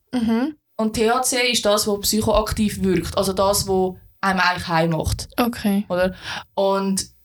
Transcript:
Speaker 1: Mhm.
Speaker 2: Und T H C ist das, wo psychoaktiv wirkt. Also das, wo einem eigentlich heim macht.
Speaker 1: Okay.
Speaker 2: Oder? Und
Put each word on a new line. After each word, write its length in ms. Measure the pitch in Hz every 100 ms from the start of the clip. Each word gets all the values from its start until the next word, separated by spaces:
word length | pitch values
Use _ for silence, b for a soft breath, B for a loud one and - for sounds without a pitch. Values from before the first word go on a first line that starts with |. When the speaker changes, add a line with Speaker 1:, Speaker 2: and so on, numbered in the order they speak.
| _
Speaker 1:
Mhm. 420 | 254 226 226 294 302 _ -
Speaker 2:
Und 160 | 214
T 160 | 233 220
H 120 | 254
C 280 | 254 247 247
ist 140 | 226
das, 220 | 208 208 214
wo 100 | 202
psychoaktiv 840 | 196 214 220 208 214 - 208 196
wirkt. 340 | 190 185 - -
Also 160 | 190
das, 340 | 190 196 202 196
wo 320 | 190 185 185 - _
einem 200 | 196 185
eigentlich 280 | 180 175 175
heim 220 | 165 165
macht. 380 | 156 - - - -
Speaker 1:
Okay. 460 | 233 233 208 196 208
Speaker 2:
Oder? 260 | 180 185 185 B B B
Und 520 | - 196 196 196 190 - _